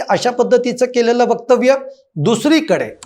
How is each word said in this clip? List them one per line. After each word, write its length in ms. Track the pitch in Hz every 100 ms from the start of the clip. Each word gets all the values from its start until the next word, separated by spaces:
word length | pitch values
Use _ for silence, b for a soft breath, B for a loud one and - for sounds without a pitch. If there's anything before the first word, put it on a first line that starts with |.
| -
अशा 220 | 254 240
पद्धतीचं 560 | 247 240 247 240 240 247
केलेलं 380 | 240 233 240
वक्तव्य, 500 | 233 220 - 240 254 269 - B _ 160
दुसरीकडे 720 | 156 226 294 311 311 165 233 -